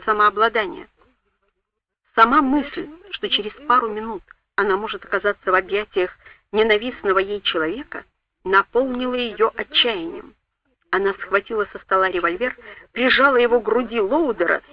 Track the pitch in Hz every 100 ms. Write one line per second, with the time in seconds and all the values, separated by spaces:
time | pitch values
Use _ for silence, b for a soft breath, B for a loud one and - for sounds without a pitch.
0 | - 208 208 202 226 226 208 - - _
1 | _ _ _ _ _ _ _ _ _ _
2 | _ - 226 277 269 294 285 - 311 320
3 | 403 - 208 - 208 - - 247 226 214
4 | 226 208 - _ _ - 202 190 214 202
5 | - 196 202 202 - 185 190 190 208 -
6 | 180 - B B _ 208 220 208 240 -
7 | 208 190 196 208 - 175 156 214 302 -
8 | - _ _ _ 185 190 190 240 262 247
9 | 254 247 240 196 220 - - 302 240 208
10 | 165 - - _ _ _ _ _ _ 180
11 | 196 190 - 190 - 220 196 190 - 190
12 | 190 180 170 180 247 - B B B -
13 | 254 - 277 254 240 240 214 220 233 233
14 | 196 285 311 208 170 165 -